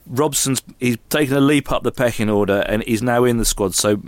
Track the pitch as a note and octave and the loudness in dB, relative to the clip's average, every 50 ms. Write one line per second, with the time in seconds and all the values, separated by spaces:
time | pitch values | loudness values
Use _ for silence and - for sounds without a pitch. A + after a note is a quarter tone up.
0 | _ - C#3 A#2+ D3+ D#3 C#3 - - C3+ C3+ A2+ - - - - B2+ B2 A#2+ A2+ | _ -6 -2 -2 0 0 0 -2 -2 -2 -2 -4 -6 -10 -10 -4 -2 -2 -2 -2
1 | - _ - D3+ D3+ B2+ C3+ C#3+ C#3 C#3 D3+ C#3+ C3+ - C#3 - - B2 - - | -4 _ -2 0 0 0 2 2 4 4 4 2 0 -2 -4 -2 -2 -4 -2 0
2 | C3 A#2+ A2+ - A2+ G#2 G#2+ G2+ G#2 F#2 G2 G2+ - - G#2 A2 - - A#2 G#2 | -2 -2 0 0 -2 0 2 2 2 2 2 0 0 0 -2 -2 -2 -2 -2 -2
3 | A#2 B2 A#2+ A#2+ B2 B2 A#2+ A#2 A2 - - - G#2 F#2+ F2 - - G#2 G#2 G2+ | 0 0 2 2 2 2 2 0 -2 -2 -2 -2 -2 -2 -2 0 0 0 0 0
4 | - | -4